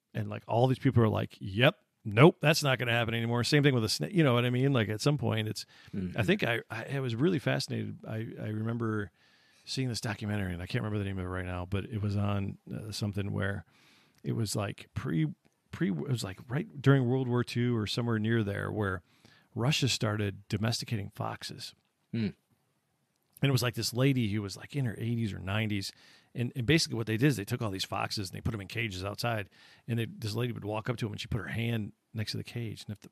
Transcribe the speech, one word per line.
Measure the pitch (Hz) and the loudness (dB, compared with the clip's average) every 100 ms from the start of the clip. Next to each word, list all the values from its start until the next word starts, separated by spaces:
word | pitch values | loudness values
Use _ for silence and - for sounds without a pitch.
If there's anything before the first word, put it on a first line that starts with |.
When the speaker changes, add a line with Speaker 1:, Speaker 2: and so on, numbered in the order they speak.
| _ | _
Speaker 1:
and, | - 104 | -6 -6
like, | 107 - | -6 -2
all | 113 127 | 2 4
these | 127 | 4
people | 139 120 | 4 4
are | 110 | 4
like, | 101 113 - | 2 -4 -8
"Yep, | 113 95 135 - _ _ 117 | -6 2 2 2 _ _ 0
nope, | 104 160 - | 10 10 10
that's | 147 156 | 2 2
not | 143 127 | 2 0
gonna | 123 | 0
happen | 117 113 | 0 0
anymore." | 117 117 120 | 0 0 0
Same | 117 151 | 4 6
thing | 143 123 | 6 6
with | |
a | 110 | 2
snake. | - 151 | 0 0
You | 185 | 4
know | 151 | 4
what | 120 123 | 4 2
I | |
mean? | 123 139 | 2 4
Like, | 131 104 | 4 2
at | 107 | 2
some | 147 147 | 2 2
point, | 113 110 107 | 2 0 -2
it's, | - - - - | -6 -10 -16 -12
I | 101 | -6
Speaker 2:
Mm-hmm. | 90 - | -4 0
Speaker 1:
think | - 202 | 2 2
I, | 117 117 - | 2 -2 -4
I, | 113 - 135 | -8 -6 -4
I | |
was | 131 | -4
really | 113 165 175 | 0 2 2
fascinated. | - 135 - 113 104 104 - | 0 -2 -2 -4 -6 -8 -8
I, | 110 117 - | -8 -8 -8
I | 113 | -6
remember | 107 110 117 113 107 98 _ _ _ _ _ - | -4 -2 -2 -2 -2 -4 _ _ _ _ _ -8
seeing | - 131 | -4 -2
this | 110 | -4
documentary, | 117 101 104 104 92 | -6 -4 -2 -2 -2
and | 87 | -4
I | 90 | -4
can't | 123 | -2
remember | 110 104 | -2 -2
the | 98 | -2
name | 95 | -2
of | 90 | -4
it | |
right | 90 90 | -4 -4
now, | 90 90 | -6 -2
but | 98 92 | -4 -2
it | 107 | -4
was | 104 101 | -2 0
on, | 101 101 98 - - | 0 0 -2 -6 -10
uh, | - 107 | -10 -8
something | 101 107 98 101 | -4 -4 -2 -2
where | 101 98 98 - _ _ _ _ _ | -2 -2 -4 -8 _ _ _ _ _
it | 139 | -4
was, | 117 107 113 | -2 -2 -2
like, | 101 - - - | -4 -6 -12 -8
pre, | 135 160 151 - _ _ _ | -2 0 0 -2 _ _ _
pre, | - 180 | -4 -2
it | 165 | -2
was, | 135 120 | -2 -2
like, | 98 - - | -4 -10 -6
right | 131 220 147 | -4 -4 2
during | 131 139 120 | 6 6 6
World | 131 127 | 2 2
War | 120 | 0
Two | 117 120 120 117 | 0 0 0 0
or | 104 | 0
somewhere | - 117 113 | -2 0 2
near | 107 117 | 2 2
there, | 101 101 98 | 2 -2 -2
where | 101 101 92 - _ - - _ - | -2 -2 -2 -8 _ -20 -20 _ -2
Russia | 120 156 131 | 0 2 2
started | - 113 107 104 98 - | 2 0 0 -2 -4 -4
domesticating | 104 110 - - 110 98 - | -2 0 -2 -4 -6 -6 -6
foxes. | 110 110 - - - - _ _ _ | -6 -6 -10 -12 -14 -18 _ _ _
Speaker 2:
Hmm. | 117 104 - _ _ _ _ _ _ _ _ _ - | -2 -2 -4 _ _ _ _ _ _ _ _ _ 0
Speaker 1:
And | 139 | 2
it | |
was, | 127 | 4
like, | 120 113 | 2 -2
this | 107 | -2
lady | 113 135 127 110 | 2 2 4 2
who | 104 | 0
was, | 101 - | -4 -8
like, | - 143 | -8 -2
in | 127 | -2
her | - | -2
eighties | 113 117 110 | -2 -2 -2
or | 92 | -4
nineties. | 90 104 110 104 98 - - - _ - | -4 -2 0 -2 -4 -10 -20 -20 _ -6
And, | 120 - | -4 -2
and | 113 | 2
basically | 160 156 117 | 2 2 -2
what | 110 | -2
they | 110 | 2
did | 143 | 4
is | 110 | 2
they | 98 | -2
took | - | -4
all | 113 | -4
these | 95 - | -4 -4
foxes | 101 110 - 92 | -4 -4 -4 -6
and | 101 | -6
they | |
put | - | -6
'em | 110 | -6
in | 95 | -6
cages | 117 117 90 | -6 -6 -4
outside. | 95 104 120 113 98 - - - - | -6 -4 -4 -4 -6 -14 -20 -14 -4
And | 117 | -2
they, | 113 | -2
this | - 113 110 | -6 -6 -4
lady | 123 | -4
would | 107 101 | -4 -6
walk | 110 110 | -4 -4
up | 120 | -4
to | 110 | -4
'em | |
and | 101 | -6
she'd | - | -4
put | 113 | -4
her | 90 | -4
hand | 104 117 117 101 - _ | -4 -2 -2 -4 -10 _
next | 113 107 | -6 -6
to | 110 | -6
the | |
cage. | 104 120 113 101 - | -8 -8 -8 -10 -12
And | 104 | -14
if | |
the | - | -16